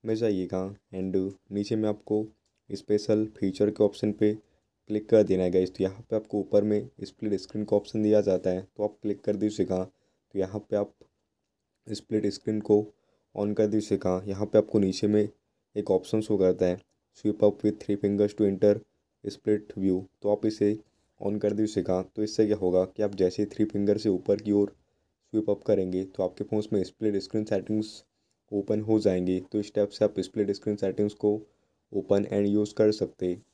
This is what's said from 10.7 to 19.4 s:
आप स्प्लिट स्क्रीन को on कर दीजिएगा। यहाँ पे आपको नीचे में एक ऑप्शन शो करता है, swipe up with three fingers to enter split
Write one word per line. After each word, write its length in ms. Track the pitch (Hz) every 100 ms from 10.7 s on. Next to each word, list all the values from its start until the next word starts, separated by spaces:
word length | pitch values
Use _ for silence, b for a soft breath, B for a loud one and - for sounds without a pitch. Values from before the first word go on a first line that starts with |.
| 104
आप 180 | 104 _ _ _ _ _ _ _ _ _ -
स्प्लिट 380 | 104 - 107 104
स्क्रीन 340 | - - 110
को 180 | - 104 104 _ _ _ _ -
on 180 | 104 104
कर 120 | 110
दीजिएगा। 540 | 107 104 98 95 92 98
यहाँ 180 | 95 104
पे 120 | 110
आपको 220 | 107 107
नीचे 280 | 98 92 104
में 200 | 104 104 - _ _ _ 104
एक 160 | 104
ऑप्शन 300 | 95 - 110
शो 160 | 107 104
करता 280 | 92 90 90
है, 140 | 90 _ _ _ -
swipe 260 | 107 101
up 220 | 104 104 107
with 120 | 104
three 160 | - 101
fingers 300 | 101 101 104
to 160 | - 104
enter 240 | 95 104 104 - _ _ _
split 540 | 101 -